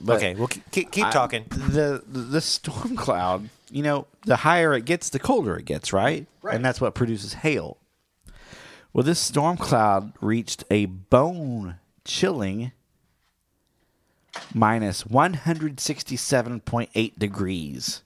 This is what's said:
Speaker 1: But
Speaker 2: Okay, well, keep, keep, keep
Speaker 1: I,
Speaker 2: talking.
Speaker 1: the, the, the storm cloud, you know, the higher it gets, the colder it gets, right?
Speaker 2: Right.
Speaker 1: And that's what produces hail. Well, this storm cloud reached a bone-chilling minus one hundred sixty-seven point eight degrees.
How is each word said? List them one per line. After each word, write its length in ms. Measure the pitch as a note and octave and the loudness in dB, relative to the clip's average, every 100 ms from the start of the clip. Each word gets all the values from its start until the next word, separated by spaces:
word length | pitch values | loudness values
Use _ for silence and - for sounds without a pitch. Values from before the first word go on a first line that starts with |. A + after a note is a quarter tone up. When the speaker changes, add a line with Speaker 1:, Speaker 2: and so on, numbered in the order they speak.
Speaker 1:
But 160 | G#2+ A2 | 2 2
Speaker 2:
Okay, 180 | G2 F#2+ | 2 -2
well, 120 | B2+ | -4
keep, 220 | - - | -4 -4
keep, 200 | F#3+ E3+ | -4 -2
keep 140 | G3 A2 | 0 4
Speaker 1:
I, 60 | |
Speaker 2:
talking. 340 | C3 A#2+ A#2 A2+ | 4 2 -2 -6
Speaker 1:
the, 540 | - C#3 C#3+ D3 C3+ A2 | -6 0 2 2 -2 -6
the, 120 | C3 | -8
the 220 | A#2+ D3+ | -2 -2
storm 540 | - - - G#2+ A#3 B3+ | 0 -4 -4 -6 -6 -4
cloud, 540 | - F2+ F2+ F#2+ A2 _ - | 0 0 2 0 -4 _ -10
you 100 | C#3 | -4
know, 240 | D3 C#3+ - _ G#3 | 0 0 -4 _ 0
the 100 | B2 | 2
higher 380 | D3+ F3 D#3+ | 4 4 4
it 120 | C3 B2 | 2 2
gets, 240 | F3 - | -2 -2
the 100 | C3+ | -4
colder 360 | - B3+ A#2 E2+ | 0 2 2 -4
it 80 | - | -4
gets, 280 | D2 - | -6 0
right? 340 | F#2+ A#2+ D#3+ - _ | 2 2 0 -6 _
Speaker 2:
Right. 120 | - A2+ | -4 0
Speaker 1:
And 80 | B2+ | 0
that's 140 | - | 0
what 120 | A#2 | -2
produces 400 | - A#2 G#2+ G#2 - | 0 -2 -2 -6 -4
hail. 420 | D#3+ A#2+ D2+ - _ _ _ _ - - - - - - _ | -2 -2 -4 -12 _ _ _ _ -20 -20 -20 -20 -20 -20 _
Well, 100 | - | 0
this 160 | C3+ F3 | 2 2
storm 380 | - D3 D#3 F3 | 0 0 0 0
cloud 560 | - B2 G#2+ G2 G#2 - | 2 4 4 4 0 -6
reached 420 | G#2 A#2 A2 - - | -2 0 -2 -8 0
a 160 | G#2 G2+ | 2 2
bone-chilling 1900 | F#2 - B2 D#3+ F3+ C#3 A#2 F#2 F2+ _ _ - - F#3+ D3+ F#2+ G#2 B2 - _ _ _ _ _ _ _ _ _ _ _ _ _ _ _ - - | -4 4 4 4 0 -6 -6 -6 -10 _ _ -8 -2 0 0 -2 -4 -6 -10 _ _ _ _ _ _ _ _ _ _ _ _ _ _ _ -16 -6
minus 520 | A2+ G#2+ A2+ G#2 - G#2 | 2 4 4 0 -4 0
one 280 | B2 F3 | 2 2
hundred 460 | D#3 E3 D#3+ D#3 C3+ | 0 -2 -2 -4 -6
sixty-seven 800 | - C#3+ - B2+ - C3 A#2 A#2+ | -6 -6 -6 -6 0 0 0 -6
point 280 | - A#2+ A#2 A2 | -4 -4 -2 -2
eight 220 | A2+ - | -2 -2
degrees. 840 | G#2 G2 F#2 F2+ D2 B1+ - - | -4 -2 -4 -4 -6 -8 -8 -10